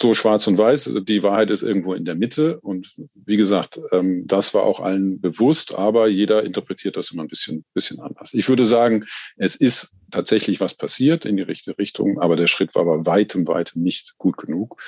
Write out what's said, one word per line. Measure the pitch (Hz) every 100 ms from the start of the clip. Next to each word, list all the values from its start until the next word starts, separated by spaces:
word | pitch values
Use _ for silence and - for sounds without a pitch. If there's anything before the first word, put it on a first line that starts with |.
so | 120 107
schwarz | 110 107 107
und | 95
weiß. | 113 143 - 113
Die | 98 104
Wahrheit | 98 101 104
ist | 104
irgendwo | 113 98 90
in | 90 85
der | 82
Mitte. | 123 - 160 -
Und | - 92 - - -
wie | 95 98 104
gesagt, | 98 95 - - -
ähm, | 92 92 90 -
das | 98 - 101
war |
auch | 104 -
allen | 95 95 95 92
bewusst, | 90 80 127 156 - -
aber | 104 113 110
jeder | 95 101 107
interpretiert | 101 101 - 92 98 92
das | -
immer | 85
ein | 76
bisschen, | - - 78 - -
bisschen | - -
anders. | - - -
Ich | 110 117
würde | 127 113
sagen, | 117 120 110 - - - -
es | 95 -
ist | 127 - - _ _
tatsächlich | 90 - 110 - 90
was | 92
passiert | - - - 139 165 -
in | 98
die |
richtige | - 87 - -
Richtung, | 101 - 98 -
aber | 85 82
der | 85
Schritt | - 92
war | 87
bei | 85 78 82
weitem, | 95 107 92 82
weitem | 85 85 82
nicht | 87 - - -
gut | 95 -
genug. | - 87 113 -